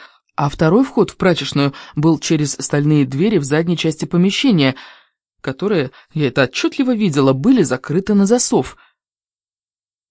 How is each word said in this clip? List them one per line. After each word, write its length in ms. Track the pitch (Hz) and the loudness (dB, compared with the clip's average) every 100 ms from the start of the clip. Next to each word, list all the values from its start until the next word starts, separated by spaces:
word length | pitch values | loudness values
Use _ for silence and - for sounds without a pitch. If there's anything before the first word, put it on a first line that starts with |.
| - _ _ - | -20 _ _ -6
а 140 | 143 | -6
второй 340 | - 160 208 | 0 2 2
вход 240 | 269 - 190 | 2 0 -2
в 80 | - | 0
прачечную 560 | 180 156 143 143 143 - - - | -2 0 -2 -2 -2 -4 -12 -2
был 220 | 160 151 | 0 0
через 340 | - 160 147 | 0 -2 -2
стальные 540 | - 139 143 147 151 131 | -4 -4 0 2 2 2
двери 320 | 135 202 202 | 0 0 0
в 60 | |
задней 340 | 139 151 170 165 | 0 -2 0 -2
части 260 | 160 151 | -2 -4
помещения, 720 | - 175 190 - 277 180 135 127 - - _ _ _ _ | -2 0 2 2 2 2 2 -2 -12 -20 _ _ _ _
которые, 460 | - 135 202 190 131 - _ | -10 -6 -2 -2 -4 -8 _
я 140 | 156 139 | -4 -2
это 160 | 131 | 0
отчётливо 520 | 127 - 330 - 254 220 | -2 -2 -6 -2 -2 0
видела, 380 | 208 143 135 | 0 2 2
были 280 | 131 180 254 | 2 2 2
закрыты 520 | 135 127 - 156 190 | 2 -2 -4 -4 0
на 120 | 104 185 | 2 2
засов. 500 | 247 - 202 - - _ _ _ _ _ _ _ _ _ _ _ _ _ | 2 0 -2 -2 -10 _ _ _ _ _ _ _ _ _ _ _ _ _